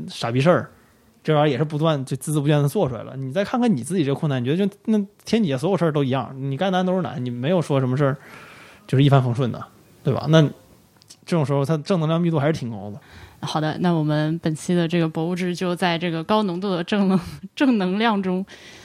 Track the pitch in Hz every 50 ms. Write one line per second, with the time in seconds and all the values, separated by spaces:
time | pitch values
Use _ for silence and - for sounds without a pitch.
0 | 156 180 - - - 117 120 131 139 180 170 120 - - - - _ _ _ _
1 | _ _ _ _ - 156 156 147 151 156 131 113 156 151 156 147 156 165 156 139
2 | 127 - 139 - - 160 151 156 139 151 151 147 143 143 - 214 180 127 120 104
3 | 107 120 127 135 135 131 135 190 202 - - 240 247 233 185 123 113 - 180 196
4 | 143 135 139 - 170 147 135 127 120 127 156 185 202 196 - - _ 220 214 208
5 | 196 - _ _ _ - 214 233 214 147 135 123 147 180 202 156 170 160 147 151
6 | 143 127 127 135 - - 139 131 135 139 135 135 180 196 185 185 185 180 185 185
7 | 160 107 - - 123 123 120 120 123 151 190 175 147 - 143 135 131 123 127 127
8 | 147 135 139 - - - - - - - - - - - - - - - 135 131
9 | 147 139 139 135 127 123 117 135 135 110 - - - - - - _ _ - -
10 | - 147 113 - - 151 160 160 147 135 - - - - - _ _ _ _ _
11 | _ - - - _ - 180 165 143 123 139 139 139 147 165 151 139 - 196 170
12 | 156 156 165 170 175 170 165 139 131 156 160 - 127 117 113 98 101 104 104 -
13 | - - - - - - - - - - - 156 156 156 - 165 175 175 170 160
14 | 151 151 151 151 151 156 165 170 - 165 156 - - - 180 175 170 160 175 175
15 | 165 160 156 165 160 170 180 170 185 180 180 156 190 180 180 165 190 175 170 160
16 | 180 175 165 165 160 - 214 214 214 190 170 180 196 202 185 165 175 - 220 202
17 | 196 185 185 160 - - - - - - _ - 302 262 240 208 185 180 185 208
18 | 233 233 214 196 190 185 180 185 196 - - - - - - -